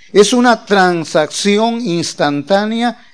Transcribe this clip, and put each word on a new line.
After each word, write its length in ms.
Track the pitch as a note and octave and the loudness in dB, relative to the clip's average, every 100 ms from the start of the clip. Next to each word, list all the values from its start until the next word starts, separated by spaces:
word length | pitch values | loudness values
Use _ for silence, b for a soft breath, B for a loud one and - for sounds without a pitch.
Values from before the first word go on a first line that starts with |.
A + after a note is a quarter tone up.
| b | b
es 200 | F#3+ G3+ | 2 4
una 320 | B3 B3 A3+ | 4 2 0
transacción 1160 | - G3+ F3+ E3+ D3+ E3 D3+ - G3+ G3+ A#3 A#3 | 0 2 2 0 -2 0 0 -2 0 0 0 -2
instantánea 1200 | A#3+ E3+ - - D3 C#3+ C#3+ G3 G#3+ A3+ A#3+ A#3 - | -4 -4 -6 -4 -2 -2 0 0 0 -2 -4 -6 -16